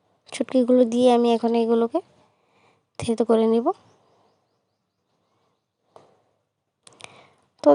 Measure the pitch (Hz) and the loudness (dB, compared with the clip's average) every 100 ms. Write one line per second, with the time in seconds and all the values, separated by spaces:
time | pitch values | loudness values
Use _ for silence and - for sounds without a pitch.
0 | _ _ - - - 262 240 254 240 233 | _ _ -14 -10 -4 -2 2 2 2 0
1 | 247 240 240 233 233 233 226 233 233 330 | 2 2 0 0 -2 -2 0 -2 -2 -6
2 | - _ _ _ _ _ _ _ _ - | -10 _ _ _ _ _ _ _ _ -10
3 | - 220 233 226 226 226 262 403 _ _ | -6 -4 0 0 0 0 -2 -6 _ _
4 | _ _ _ _ _ _ _ _ _ _ | _ _ _ _ _ _ _ _ _ _
5 | _ _ _ _ _ _ _ _ _ - | _ _ _ _ _ _ _ _ _ -20
6 | _ _ _ _ _ _ _ _ _ _ | _ _ _ _ _ _ _ _ _ _
7 | - - _ _ _ _ 302 | -20 -20 _ _ _ _ 2